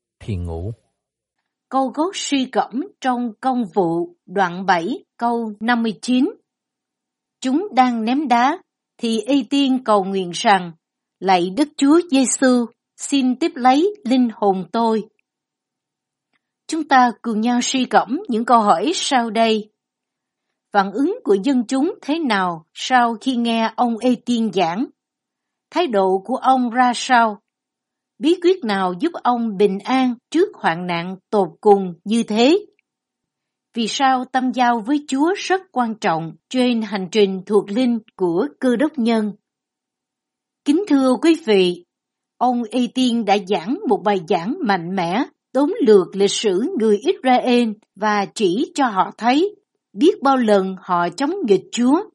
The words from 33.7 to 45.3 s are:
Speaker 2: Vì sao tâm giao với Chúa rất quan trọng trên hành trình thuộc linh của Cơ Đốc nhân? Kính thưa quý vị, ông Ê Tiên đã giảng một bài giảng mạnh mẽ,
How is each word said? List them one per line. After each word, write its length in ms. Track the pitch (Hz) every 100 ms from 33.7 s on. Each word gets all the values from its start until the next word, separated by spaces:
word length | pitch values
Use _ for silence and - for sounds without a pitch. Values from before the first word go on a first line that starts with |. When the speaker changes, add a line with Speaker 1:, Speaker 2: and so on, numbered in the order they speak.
Speaker 2:
Vì 140 | 233 220
sao 380 | - 269 254 254
tâm 260 | 262 254
giao 280 | 240 240 233
với 260 | 208 294 294
Chúa 260 | 269 311 403
rất 240 | - 381 381
quan 240 | - 233 214
trọng 360 | 196 160 165 160 -
trên 320 | 254 247 233
hành 260 | 214 202 185
trình 300 | 220 196 190 185
thuộc 260 | 208 190
linh 280 | 202 254 233 - -
của 320 | 185 165 277 -
Cơ 160 | 254 240
Đốc 220 | 302 -
nhân? 360 | 226 226 214 208 _ _ _ _ _ _ _ _ _ _ _ _ -
Kính 180 | 311 415
thưa 280 | 285 262 240
quý 200 | 320 320 -
vị, 400 | 202 180 175 - _ _ _ _ -
ông 260 | 240 240 220
Ê 160 | 254 240
Tiên 320 | - 254 233 202
đã 120 | 202 185
giảng 320 | 196 165 320 415
một 140 | 202
bài 160 | 180 202 160
giảng 300 | 190 175 370
mạnh 340 | 254 190 165 196
mẽ, 280 | 170 196 339